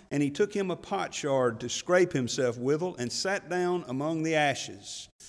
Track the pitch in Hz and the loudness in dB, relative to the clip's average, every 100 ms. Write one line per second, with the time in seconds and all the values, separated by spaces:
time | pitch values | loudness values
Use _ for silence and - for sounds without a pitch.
0 | - 143 139 143 208 202 190 165 - 196 | -4 0 0 2 0 2 -2 -4 -4 -4
1 | 170 - 147 135 123 113 123 - - 180 | -2 -4 0 4 2 0 -4 -6 4 4
2 | 180 143 120 - 123 120 127 151 180 123 | 6 2 0 0 0 0 0 0 0 -4
3 | 120 - 190 202 151 180 180 180 127 131 | -4 -2 -2 -4 -2 -2 0 0 -2 -4
4 | 156 160 160 156 143 127 - 98 - - | -2 -2 2 4 2 0 -6 -12 -14 -14
5 | - _ | -16 _